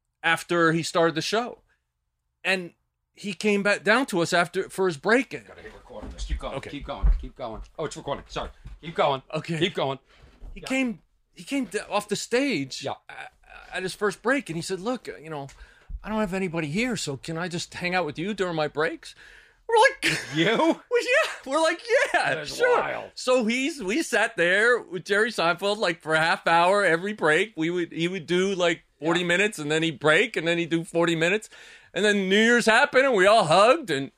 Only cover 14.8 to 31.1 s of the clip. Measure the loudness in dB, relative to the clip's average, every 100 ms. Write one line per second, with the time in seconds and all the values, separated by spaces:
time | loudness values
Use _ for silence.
14.8 | -6 -6 -8 -14 -12 -12 -12 -16 -20 _
15.8 | -16 -12 -6 -2 -2 -2 -2 -4 -2 -2
16.8 | -2 -2 -6 -8 -8 -8 -6 -8 -8 -6
17.8 | -2 0 -2 -4 -6 -4 -2 0 -2 0
18.8 | -2 -4 -14 -20 -20 -20 _ _ 2 6
19.8 | 6 4 -4 -4 -4 0 2 4 2 0
20.8 | 0 -2 2 2 0 -4 -4 0 2 0
21.8 | 0 2 2 0 0 -2 -6 0 2 2
22.8 | 0 -6 -10 -6 0 2 2 0 -2 -4
23.8 | -4 -2 0 0 0 0 2 4 4 2
24.8 | -2 -10 -2 0 0 0 0 0 -2 0
25.8 | -2 -2 0 2 2 0 2 4 6 4
26.8 | 4 2 -2 0 2 4 2 -2 -2 -2
27.8 | -4 -2 -4 -4 -2 0 0 2 0 0
28.8 | _ _ -2 0 2 2 0 -2 -2 0
29.8 | 0 0 4 4 2 -2 -2 -2 -2 -4
30.8 | -2 0 0